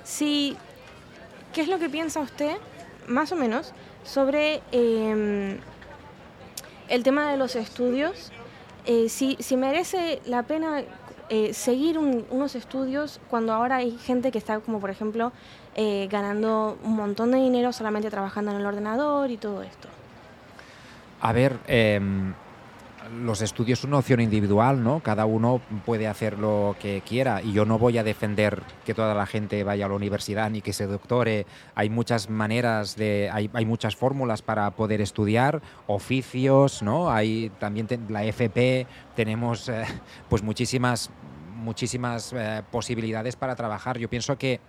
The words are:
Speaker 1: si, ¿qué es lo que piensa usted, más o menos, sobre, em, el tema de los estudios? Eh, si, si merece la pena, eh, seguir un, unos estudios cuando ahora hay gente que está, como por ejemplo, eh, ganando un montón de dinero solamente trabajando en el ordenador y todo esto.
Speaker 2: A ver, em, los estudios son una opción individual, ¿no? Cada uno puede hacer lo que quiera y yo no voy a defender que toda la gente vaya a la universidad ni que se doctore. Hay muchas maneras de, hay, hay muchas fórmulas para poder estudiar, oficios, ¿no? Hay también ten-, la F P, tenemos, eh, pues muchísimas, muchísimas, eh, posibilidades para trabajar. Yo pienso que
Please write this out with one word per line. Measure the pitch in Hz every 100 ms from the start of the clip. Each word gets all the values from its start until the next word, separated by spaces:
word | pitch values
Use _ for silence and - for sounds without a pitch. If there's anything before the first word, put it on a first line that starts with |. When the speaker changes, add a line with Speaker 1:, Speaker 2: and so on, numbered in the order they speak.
Speaker 1:
si, | - - 294 294 285 277 - - - - - - - - -
¿qué | -
es | 311
lo | 370
que | 320
piensa | 294 320 320
usted, | 269 - 294 370 - - - - -
más | 247 302
o | 349
menos, | 240 233 - - - -
sobre, | - 269 269 294 302 311 -
em, | 247 233 226 220 214 208 208 196 190 - - - - - - - - - - - - -
el | 247
tema | 247 277 294
de | 277
los | 254 247
estudios? | 214 - 247 254 311 403 - - - - - - -
Eh, | 233 226
si, | - 269 269
si | 240 254
merece | 262 302 359 381 339 262 -
la | 247
pena, | 240 311 320 294 - - - - -
eh, | 220 214
seguir | 226 - 254 311 320
un, | 294 247 -
unos | 254 277 247
estudios | - 269 262 277 294 - -
cuando | 233 226
ahora | 220 247 262
hay | 247 233
gente | - 254 254
que | 226
está, | 208 214
como | 214 220
por | 196
ejemplo, | 190 214 226 233 - - - - -
eh, | 214 202 196
ganando | 208 202 208 220 220 214 -
un | 220 220
montón | 208 202 233
de | 262
dinero | 262 247 247
solamente | 240 220 214 214
trabajando | 208 196 208 208
en | 202
el | 202
ordenador | 208 208 226 294 285 277
y | 226
todo | 214 196
esto. | 190 - - - - - - - - - - - - - - -
Speaker 2:
A | 113
ver, | 113 135 120 -
em, | 127 110 104 101 98 95 92 - - - - - - 110 117
los | 120 104
estudios | 110 - 117 123
son | 135
una | 143
opción | - 123
individual, | 113 107 101 101 120 139
¿no? | 113 156
Cada | 110 104 110
uno | 110 117 123 - 107 92
puede | 113 110
hacer | 101 110 101
lo | 107 104 101 98
que | 101 98 -
quiera | 117 131 101
y | 107
yo | 104 107
no | 113
voy | 120 117
a |
defender | 110 104 107 104 104 101 - - -
que |
toda | 110 110
la | 104 95
gente | 110 104 104
vaya | 101 101 98
a |
la | 101
universidad | 101 101 - 104 107
ni | 110
que | 107
se | 101 101
doctore. | 101 - 123 117 107 95 - - -
Hay | 104
muchas | 113 117 117 101
maneras | 110 107 117 120 110 101 104
de, | 107 104 101
hay, | 104 104
hay | 120 110
muchas | 113 110 95
fórmulas | 127 139 127 107
para | - 107 104
poder | 98 110 104
estudiar, | 101 - 104 110 135 156 - - -
oficios, | 101 - 131 123 127 135 135 139 -
¿no? | 104 139 175
Hay | 113 110 110 110 98
también | 107 104 110
ten-, | 120 107
la | 107
F | 107 - 117
P, | 120 127 127 123 - - -
tenemos, | 110 110 120 117 -
eh, | 113 113 - - - -
pues | 113
muchísimas, | 107 107 120 127 123 117 - - 73 67 80 113
muchísimas, | 113 110 123 123 123 117 -
eh, | 127 107 107 101
posibilidades | 120 107 117 113 110 117 120
para | 131 123
trabajar. | 117 107 - 123
Yo | 113
pienso | 123 113 135
que | 135 120